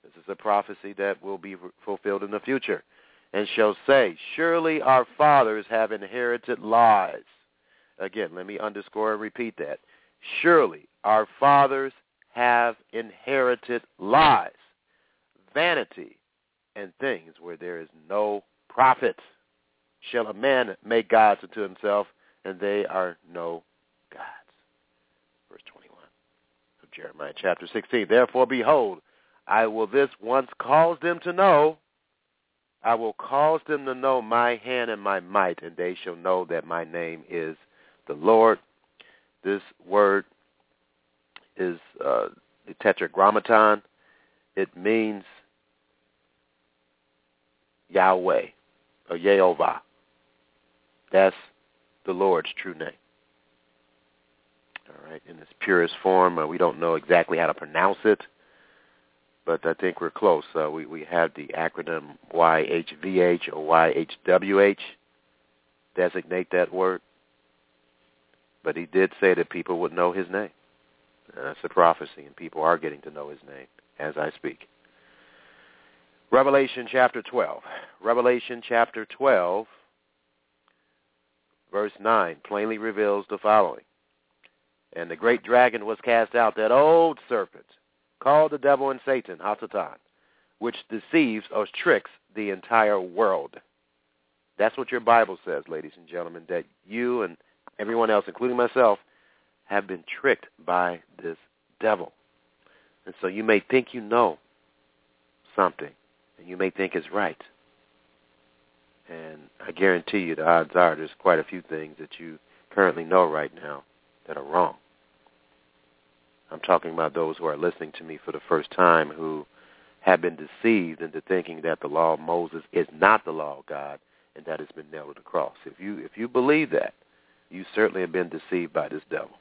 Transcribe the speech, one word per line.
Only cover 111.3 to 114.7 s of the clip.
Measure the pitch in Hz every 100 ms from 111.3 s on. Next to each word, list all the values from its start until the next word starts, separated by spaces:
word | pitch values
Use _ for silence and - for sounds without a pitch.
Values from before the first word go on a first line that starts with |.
| 82
a |
few | 76 90
things | - 78 78 76
that | 78 -
you | 85 78 _ _ _
currently | 101 92 87
know | 82 92
right | 85 78 73
now | 80 76 71 _ _ _ _ -
that | 73
are |
wrong. | 69 85 85